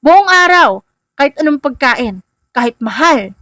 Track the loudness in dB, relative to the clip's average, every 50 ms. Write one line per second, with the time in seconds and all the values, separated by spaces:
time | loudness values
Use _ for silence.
0 | 4 4 4 4 4 4 2 2 2 2 2 2 2 2 0 -4 _ _ _ _
1 | _ _ _ _ -4 -4 -2 -2 -2 -2 -2 -2 -4 -8 -6 -4 -2 -2 -2 -2
2 | -4 -8 -8 -12 -18 _ _ _ _ _ _ -4 -4 -4 -6 _ -10 -10 -6 -2
3 | 0 0 0 0 -2 -8 -14 _